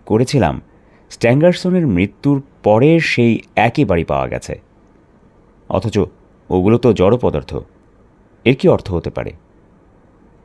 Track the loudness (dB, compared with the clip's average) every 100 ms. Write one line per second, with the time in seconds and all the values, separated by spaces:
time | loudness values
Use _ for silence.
0 | -2 -2 0 0 0 -2 -12 _ _ _
1 | _ -4 0 4 2 2 -2 0 0 0
2 | 0 -2 -2 -2 -4 _ 2 4 4 2
3 | 0 0 2 0 -2 -2 -2 0 0 0
4 | -2 -4 -4 -8 -10 -14 _ _ _ _
5 | _ _ _ _ _ _ -6 -6 -2 -2
6 | -4 _ _ _ -4 0 2 2 2 2
7 | 2 2 -2 -4 -8 -12 -14 _ _ _
8 | _ _ _ _ -2 0 2 0 -2 -6
9 | -6 -10 -12 -14 _ _ _ _ _ _
10 | _ _ _ _